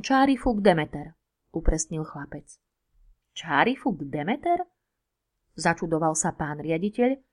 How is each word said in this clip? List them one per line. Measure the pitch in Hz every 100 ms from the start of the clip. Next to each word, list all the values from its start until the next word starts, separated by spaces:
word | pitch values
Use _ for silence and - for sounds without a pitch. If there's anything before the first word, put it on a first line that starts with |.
| -
Čárifuk | 269 277 254 254 208
Demeter,“ | 196 160 151 147 156 _ _ _ _
upresnil | 165 - 165 - 160 156
chlapec. | 147 143 147 _ - _ _ _ _ _ _ _
„Čárifuk | - 165 143 196 269 - 165 143
Demeter?“ | 151 156 302 349 349 359 _ _ _ _ _ _ _ _ -
začudoval | 170 165 170 156 160 156
sa | 170
pán | - 151 147
riaditeľ | 151 160 208 226 247 269 _